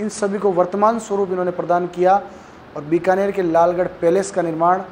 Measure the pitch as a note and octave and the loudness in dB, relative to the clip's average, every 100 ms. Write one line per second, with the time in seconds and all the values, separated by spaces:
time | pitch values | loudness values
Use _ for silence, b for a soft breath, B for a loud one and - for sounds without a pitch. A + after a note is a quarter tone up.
0 | G#3+ - G3+ G3+ G3 F3 F3+ G3+ G#3+ A#3 | -8 -4 -4 0 0 2 0 2 2 2
1 | A3+ G3+ F#3+ F#3 F3+ F3 E3 F3 F3+ F3 | -2 -2 -2 -2 -2 -4 -2 0 0 0
2 | F3+ G3 - B B B - D3+ D3 E3+ | 2 2 0 B B B -16 -12 -2 0
3 | F3 F#3+ G3+ G3 F3 E3 E3+ F3 F3+ - | 2 0 0 -2 0 2 2 2 -4 0
4 | E3+ F#3 F#3+ F#3 E3+ D#3+ E3+ F#3 F#3 | 0 2 0 -2 -2 0 2 2 -2